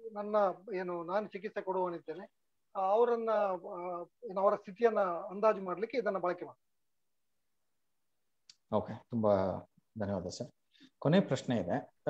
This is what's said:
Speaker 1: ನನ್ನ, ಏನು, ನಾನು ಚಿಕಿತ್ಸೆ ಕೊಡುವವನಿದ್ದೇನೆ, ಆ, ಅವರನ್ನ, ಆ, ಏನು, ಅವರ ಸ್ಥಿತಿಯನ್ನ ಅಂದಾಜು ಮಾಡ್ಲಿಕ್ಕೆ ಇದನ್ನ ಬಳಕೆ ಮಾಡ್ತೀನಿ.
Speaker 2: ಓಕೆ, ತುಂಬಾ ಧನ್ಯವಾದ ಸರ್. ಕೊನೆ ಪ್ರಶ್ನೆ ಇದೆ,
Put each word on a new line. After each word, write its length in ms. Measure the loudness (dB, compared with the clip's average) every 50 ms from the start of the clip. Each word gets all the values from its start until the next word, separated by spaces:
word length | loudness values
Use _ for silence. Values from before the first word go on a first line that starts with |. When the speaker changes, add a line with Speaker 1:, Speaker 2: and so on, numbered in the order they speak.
| -14 -12 -8
Speaker 1:
ನನ್ನ, 220 | -8 -6 0 2 4 4 4 2 -2 -8 -6 -4
ಏನು, 300 | -4 -2 -2 -4 -6 -4
ನಾನು 240 | -2 -2 -2 -2
ಚಿಕಿತ್ಸೆ 340 | -4 -10 -10 -10 -8 -6 -6
ಕೊಡುವವನಿದ್ದೇನೆ, 720 | -4 -2 0 0 0 -2 -4 -6 -10 -10 -12 -12 -12 -16 _ _ _ _ _ _ _ _ -4
ಆ, 60 | -2
ಅವರನ್ನ, 480 | 0 4 4 4 4 4 4 0 0 0
ಆ, 760 | 2 2 2 2 0 -4 -6 -10 -10 -8 -6 -6 -6 -6 -8 -10 _ _ -12 -6
ಏನು, 120 | -2 2
ಅವರ 140 | 4 4 4
ಸ್ಥಿತಿಯನ್ನ 440 | 2 -4 -10 -4 2 2 4 4 4
ಅಂದಾಜು 640 | 2 2 0 -4 -6 -8 -4 2 4 4 4 2
ಮಾಡ್ಲಿಕ್ಕೆ 360 | -2 -6 -4 -4 -4 -4 -2
ಇದನ್ನ 200 | -2 -2 -2 -2
ಬಳಕೆ 280 | 0 0 -2 -2 -2 -6
ಮಾಡ್ತೀನಿ. 320 | -14 -14 _ _ _ _ _ _ _ _ _ _ _ _ _ _ _ _ _ _ _ _ _ _ _ _ _ _ _ _ _ _ _ _ _ _ _ _ _ _ _ -20 _ _ -2 -2
Speaker 2:
ಓಕೆ, 260 | -2 0 -2 -10 -14 -10 -6
ತುಂಬಾ 260 | -4 2 4 4 4 4 4 0 -2 -4 -8 _ _ _ _ _ -8 -6
ಧನ್ಯವಾದ 280 | -4 -2 -2 -2 -4
ಸರ್. 240 | -6 -8 -8 -10 -12 _ _ _ _ _ _ -20 -20 _ -2
ಕೊನೆ 200 | 2 4 6 6
ಪ್ರಶ್ನೆ 380 | 4 4 -2 -4 -2 -2 0
ಇದೆ, 360 | 0 0 0 -2 -4 -4 -8 _ _ -2